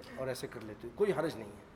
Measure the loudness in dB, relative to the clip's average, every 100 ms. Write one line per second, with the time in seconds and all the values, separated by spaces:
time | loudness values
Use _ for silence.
0 | -8 -4 -2 -2 -4 -6 -8 -8 -4 4
1 | 6 6 4 0 -8 -10 -16